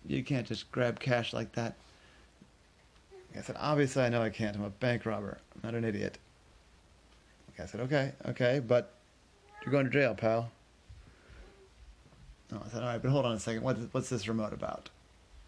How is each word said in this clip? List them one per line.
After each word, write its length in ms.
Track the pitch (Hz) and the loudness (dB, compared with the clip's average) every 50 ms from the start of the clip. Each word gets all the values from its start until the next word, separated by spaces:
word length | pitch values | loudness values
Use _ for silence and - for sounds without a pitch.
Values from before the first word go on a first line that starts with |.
| - | -8
You 180 | - 139 135 131 | -4 -2 -2 -2
can't 220 | - 147 127 107 | 0 0 -2 -2
just 260 | - 113 - - - | -2 -6 -8 -8 -6
grab 280 | - 127 123 117 117 - | -2 0 0 0 0 0
cash 340 | - 131 123 120 113 - - | 0 2 4 4 2 2 -2
like 200 | 117 113 - - | -4 -4 -4 -4
that." 220 | 120 117 113 - - - - - - - - - - - - _ - - - _ _ _ _ _ _ - - _ - - - 392 381 370 - 147 | -4 -4 -4 -6 -10 -16 -20 -20 -20 -20 -20 -20 -20 -20 -20 _ -20 -20 -20 _ _ _ _ _ _ -20 -20 _ -20 -20 -20 -20 -20 -18 -14 -14
I 60 | - | -12
said, 140 | - - - - | -10 -10 -8 -4
"Obviously 440 | - 147 151 147 143 131 - 139 127 | -2 0 2 4 2 2 4 2 2
I 60 | 120 | 4
know 120 | 120 120 | 4 2
I 80 | 113 110 | 2 0
can't. 260 | 98 - 113 104 104 | 0 -2 -2 -2 -2
I'm 80 | 101 104 | -2 -4
a 60 | 101 | -6
bank 360 | 98 - 127 123 120 110 - | -4 -2 0 0 0 0 0
robber. 340 | 113 107 104 104 98 - - - - - | -2 -4 -4 -4 -6 -8 -10 -14 -20 -16
I'm 60 | - - | -10 -6
not 120 | 117 117 117 | -4 -2 -2
an 80 | 117 | 0
idiot." 320 | 113 101 101 98 95 - - - - - _ - - - - - - - - - - - - - - - - - - - - - - | 0 0 0 -2 -4 -6 -8 -18 -20 -20 _ -20 -20 -20 -20 -20 -20 -20 -20 -20 -20 -20 -20 -20 -20 -20 -20 -20 -20 -20 -20 -20 -20
The 160 | - - 90 | -14 -12 -10
guy 20 | |
said, 160 | 95 - 104 | -8 -6 -6
"Okay, 320 | 123 131 151 143 135 139 135 - - - | -4 0 2 2 2 0 -2 -6 -6 -6
okay, 320 | 120 - 127 120 131 147 | -2 2 4 4 4 4
but 320 | 123 107 123 120 - - - - - _ _ _ _ _ _ _ _ - - - - | 4 4 4 4 4 2 -6 -20 -20 _ _ _ _ _ _ _ _ -20 -16 -10 -4
you're 80 | 123 | 0
going 140 | 131 143 135 | 2 2 4
to 60 | 123 | 4
jail, 220 | 123 143 139 120 107 | 4 4 4 4 2
pal." 360 | 101 113 110 110 117 117 117 - - - - - - - - - - - - - - - - - - - - - - - - - - - - - - - - - - - - - - - - | 2 2 2 4 2 0 -2 -8 -14 -20 -20 -20 -20 -20 -20 -20 -20 -20 -20 -20 -20 -20 -20 -20 -20 -20 -20 -20 -20 -20 -20 -20 -20 -20 -20 -20 -20 -20 -20 -20 -20 -20 -20 -20 -20 -16 -12
No, 100 | 117 101 104 | -10 -10 -10
I 60 | 107 | -8
said, 140 | 117 113 117 | -6 -4 -4
"All 60 | 123 | -2
right, 120 | 120 113 | -2 0
but 80 | 98 127 | 2 4
hold 160 | 139 143 127 | 4 6 4
on 80 | 120 113 | 4 2
a 60 | 104 | 0
second. 240 | - 117 113 110 - | -2 -2 -2 0 0
What, 140 | 131 127 110 120 110 - | 0 0 0 -2 -4 -2
what's 160 | 131 - - | -2 -2 -2
this 180 | 131 113 98 110 | -2 -2 -2 0
remote 260 | 113 113 110 104 - | 0 0 0 -2 -4
about?" 360 | - - - 50 - - - - - - - - - - - - - - | -4 -6 -6 -6 -8 -10 -14 -20 -20 -20 -20 -20 -20 -20 -20 -20 -20 -20